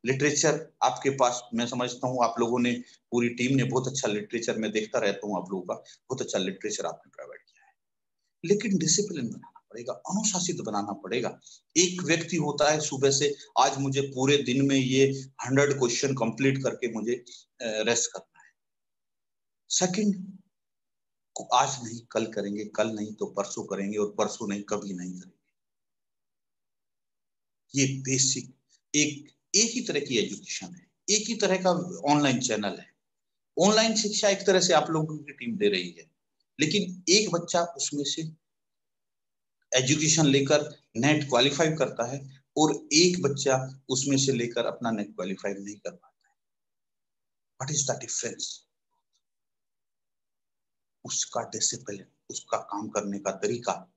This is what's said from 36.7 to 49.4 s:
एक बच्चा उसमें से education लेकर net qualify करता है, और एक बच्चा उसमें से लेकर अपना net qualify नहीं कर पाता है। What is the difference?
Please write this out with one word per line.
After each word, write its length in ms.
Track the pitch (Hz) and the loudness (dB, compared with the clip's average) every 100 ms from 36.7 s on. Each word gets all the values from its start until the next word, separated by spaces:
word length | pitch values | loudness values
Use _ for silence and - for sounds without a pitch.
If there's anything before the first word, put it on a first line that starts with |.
| 202 180 - - | 0 -2 -6 4
एक 220 | 196 208 | 4 4
बच्चा 320 | 160 - 175 | -2 0 0
उसमें 420 | 170 147 - 143 | 0 -4 -4 -4
से 280 | 139 - 160 160 _ _ _ _ _ _ _ _ _ _ _ _ _ 127 | -4 -4 -8 -10 _ _ _ _ _ _ _ _ _ _ _ _ _ 2
education 480 | 131 151 151 160 147 | 4 2 4 4 6
लेकर 540 | 139 135 151 147 - _ 110 | 4 4 2 2 -10 _ 0
net 320 | 135 151 139 | 2 2 2
qualify 440 | - 135 143 160 | 4 4 4 0
करता 380 | 156 123 - 120 | 2 -2 -2 -4
है, 340 | 135 - - _ - | -4 -12 -20 _ 2
और 320 | 156 147 - | 2 2 2
एक 300 | 147 180 180 | 4 4 4
बच्चा 600 | 143 139 139 131 131 - - | 0 0 0 0 -2 -10 -4
उसमें 280 | 131 143 135 | -2 2 2
से 160 | 135 | 2
लेकर 340 | 120 117 117 113 | 0 -2 -2 -4
अपना 240 | - 117 | -2 -4
net 260 | 110 101 - | -2 -6 -6
qualify 360 | 92 95 101 | -8 -6 -6
नहीं 240 | 98 101 104 | -8 -10 -14
कर 140 | - | -16
पाता 380 | 87 _ _ _ | -16 _ _ _
है। 60 | _ _ _ _ _ _ _ _ _ _ _ _ _ | _ _ _ _ _ _ _ _ _ _ _ _ _
What 160 | 131 139 | -4 -2
is 120 | - | -2
the 140 | 117 | -4
difference? 420 | - - 117 - - - _ _ _ _ _ _ _ _ | -4 -6 -6 -8 -10 -12 _ _ _ _ _ _ _ _